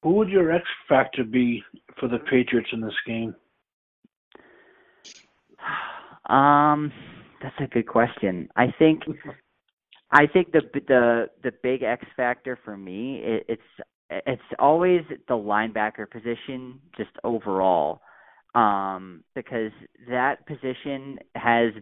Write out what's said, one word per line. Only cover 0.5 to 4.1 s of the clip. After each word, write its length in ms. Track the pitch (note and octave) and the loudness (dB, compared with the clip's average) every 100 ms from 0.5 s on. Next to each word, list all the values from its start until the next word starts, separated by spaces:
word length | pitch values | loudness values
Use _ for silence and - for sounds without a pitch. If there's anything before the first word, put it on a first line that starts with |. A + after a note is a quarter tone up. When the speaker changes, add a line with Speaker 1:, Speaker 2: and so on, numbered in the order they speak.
Speaker 1:
X 120 | E3+ - - - | 2 -2 -12 2
factor 360 | C3+ C3+ - | 2 2 -2
be 400 | A#2 B2 B2 A2+ - - _ - | -2 2 2 0 -8 -20 _ -8
for 100 | B2 | -4
the 100 | A#2+ | -4
Patriots 480 | - C3 B2 A#2+ A2 | 2 2 2 0 -2
in 80 | A#2 | -6
this 140 | A2+ G#2 - | -6 -8 -6
game? 280 | A2+ A2+ - _ _ _ _ _ _ _ | -6 -6 -10 _ _ _ _ _ _ _